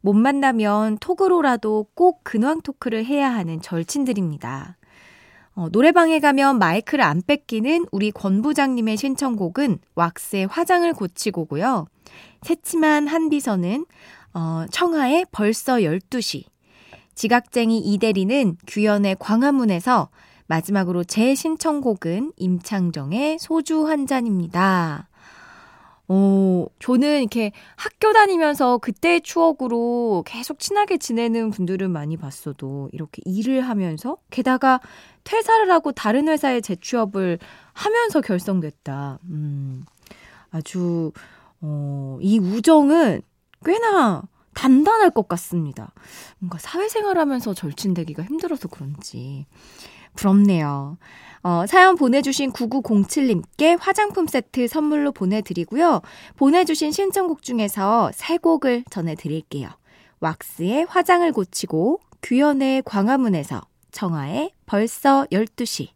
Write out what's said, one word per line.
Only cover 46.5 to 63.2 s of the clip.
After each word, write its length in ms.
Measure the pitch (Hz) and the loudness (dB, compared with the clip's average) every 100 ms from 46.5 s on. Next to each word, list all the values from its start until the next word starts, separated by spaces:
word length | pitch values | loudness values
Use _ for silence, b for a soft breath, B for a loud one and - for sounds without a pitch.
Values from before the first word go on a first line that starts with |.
| 175 | -10
사회생활하면서 960 | - 339 415 440 415 359 302 262 247 | -8 -4 -4 -2 0 0 0 -2 -4
절친되기가 680 | 190 156 147 196 175 165 156 | -6 -6 -4 -2 -2 -4 -8
힘들어서 460 | 180 311 349 294 190 | -6 -6 -6 -6 -8
그런지. 800 | - 139 143 - 120 127 139 143 B B B B B B - | -12 -12 -12 -12 -12 -12 -12 -14 B B B B B B -2
부럽네요. 840 | 202 196 202 175 151 143 139 165 B B B B | 4 6 6 4 0 -4 -8 -14 B B B B
어, 220 | 180 170 185 | -2 0 4
사연 260 | 370 370 | 6 8
보내주신 560 | 359 262 269 269 269 277 | 6 4 2 0 -2 -4
구구공칠님께 1300 | 214 233 269 226 208 196 - 269 190 - - 302 349 | -4 -4 -4 0 2 2 0 0 0 -4 2 4 4
화장품 480 | 381 392 415 403 330 | 2 0 0 0 -2
세트 400 | 269 - - 240 | -2 -4 -4 -2
선물로 460 | 320 302 302 285 | 0 0 0 -2
보내드리고요. 880 | - 185 214 202 175 165 247 339 240 B B B | -2 -2 -2 -2 -6 -4 0 2 2 B B B
보내주신 560 | - 277 330 349 311 302 | 2 4 6 4 0 -2
신청곡 520 | 311 392 392 370 311 | 0 -2 0 -2 -4
중에서 680 | - 240 208 202 196 233 185 | -4 -4 -2 -2 2 2 2
세 240 | - - 339 | -4 -4 0
곡을 460 | 339 320 269 240 247 | 2 2 2 -2 -4
전해드릴게요. 800 | - 165 156 151 156 - 143 123 - b b b b | -6 -6 -6 -6 -6 -6 -10 -10 -14 b b b b
왁스의 680 | 160 156 - - 175 254 339 | -6 -6 -14 -6 -2 0 0
화장을 420 | 370 349 359 339 | 0 2 4 4
고치고, 680 | 233 185 - 190 160 214 349 _ _ | 0 -4 -6 -4 0 0 0 _ _
규현의 600 | - 247 294 277 269 269 | -2 2 2 2 0 0
광화문에서, 800 | 262 208 202 269 | -2 0 2 2